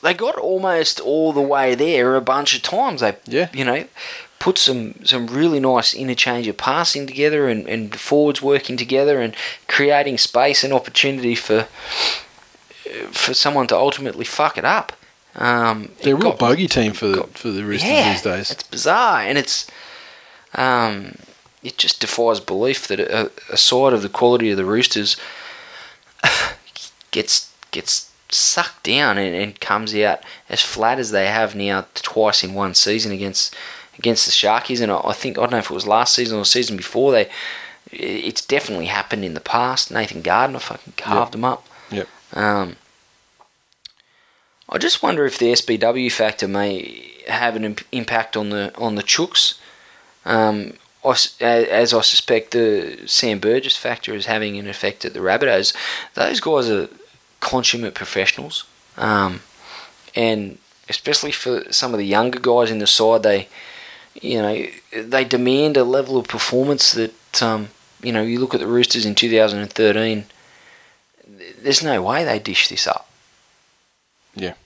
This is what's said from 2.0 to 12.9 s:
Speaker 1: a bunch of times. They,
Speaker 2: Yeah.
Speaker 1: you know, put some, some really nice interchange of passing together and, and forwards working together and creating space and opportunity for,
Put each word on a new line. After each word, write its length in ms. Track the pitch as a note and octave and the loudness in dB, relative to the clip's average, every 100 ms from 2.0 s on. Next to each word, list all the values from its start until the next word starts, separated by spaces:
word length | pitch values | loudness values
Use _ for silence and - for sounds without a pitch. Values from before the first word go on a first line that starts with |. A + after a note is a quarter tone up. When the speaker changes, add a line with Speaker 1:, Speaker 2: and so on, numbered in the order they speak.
| D#3 C3 | 4 4
Speaker 1:
a 40 | |
bunch 360 | B2 C3 C#3+ C3 | 2 0 2 -2
of 60 | |
times. 400 | - F#3 C4 D#3 | 0 0 0 2
They, 120 | A#2 - - | 0 -2 -4
Speaker 2:
Yeah. 220 | B2+ F3 | -2 -2
Speaker 1:
you 120 | C3+ | -2
know, 200 | C3 C3 - - - - - _ - | -2 -2 -4 -14 -14 -14 -18 _ 0
put 120 | F#3 | 2
some, 360 | - B2+ A2 - | 2 0 -6 -8
some 220 | - B2+ A#2 | -2 -2 0
really 320 | B2+ E3 D3 | 2 2 4
nice 340 | C3 B2 A2 | 2 2 2
interchange 540 | - C3 B2 - A#2+ A2+ | -2 -4 0 0 0 -4
of 100 | G2+ | -2
passing 480 | - D3 E3 C#3+ | 0 2 0 -2
together 440 | C#3 C3 D3+ D3+ C#3 | -6 0 2 4 2
and, 180 | A2+ F2 | 0 -2
and 260 | A2 G#2+ G#2+ | -6 -6 -8
forwards 440 | - D3 D3 C#3 | 2 4 4 2
working 360 | C#3 C#3 - B2+ | 2 2 0 -8
together 440 | B2 C3 C#3+ C#3 | 0 2 4 2
and 140 | A2+ - - - - | 0 -4 -10 -10 -2
creating 500 | - C#3+ C#3+ C#3+ B2 | 2 4 4 2 0
space 440 | - A#2+ C#3 C#3+ | 2 4 4 4
and 100 | C#3 | 2
opportunity 600 | C3+ - - C#3+ C3+ B2 | 0 0 0 0 0 -2
for, 280 | A#2 - G#2+ A2 - - - - - - - - - _ - - | -2 2 0 0 -8 -10 -4 -2 -4 -10 -20 -20 -20 _ -18 -14